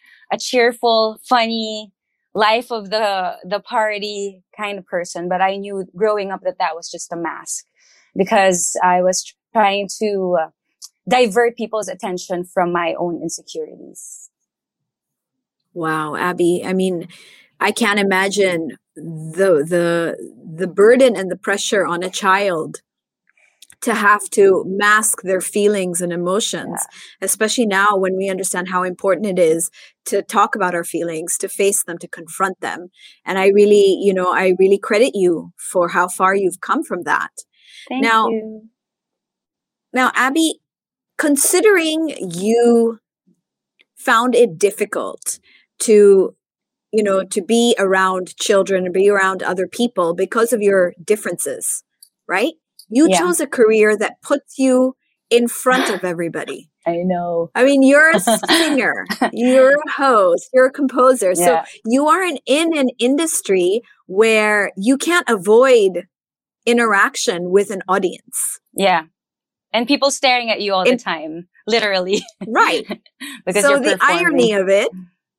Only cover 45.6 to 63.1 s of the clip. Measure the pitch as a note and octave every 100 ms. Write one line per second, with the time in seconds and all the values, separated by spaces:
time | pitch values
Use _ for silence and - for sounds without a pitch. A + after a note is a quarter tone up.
45.6 | _ - - G#3 G3+ G3 F3+ - _ _
46.6 | _ _ _ A3 G#3 F#3+ F#3+ G#3+ E3+ A#3
47.6 | A#3+ G#3+ G3 F#3+ F#3+ F#3 F3+ - - G3+
48.6 | F#3+ F#3+ F3+ F#3 G3+ G3+ F#3+ F#3 D#3 F#3
49.6 | F3+ - A#3+ F#3+ E3+ F3 F#3+ A3+ A#3 A3+
50.6 | G3+ G3 F3 F3 D#3+ G#3+ G3+ F3 - -
51.6 | - - - _ - _ - F3+ D4 -
52.6 | _ _ - A#3 E4 - F4+ E4+ D4 -
53.6 | A3 A3 G#3+ G#3+ G3+ - - C#4+ - -
54.6 | C4 B3+ C4 - _ _ _ A#3+ A#3+ -
55.6 | B3+ C4 B3+ F#3 F3+ E3+ E3+ D#3+ C3+ C#3
56.6 | - _ E3 E3+ F#3 F3 F3 E3+ E3+ A3+
57.6 | C4 C4+ C4+ C#4+ D#4+ D#4+ A#3 G#3+ G#3 E4
58.6 | D#4+ C#4 F#3 A2 F#2 - A#3+ A3 B3 C4
59.6 | C4 C#4+ D4+ - C#4 A3 F3+ F3 - B3+
60.6 | C4 C4 C4 B3+ C4 B3+ F#3 D4 F3 E3
61.6 | - - A3 C4 D4+ F4 F4+ C4+ - C#4+
62.6 | E4 D#4 B3+ - A#3+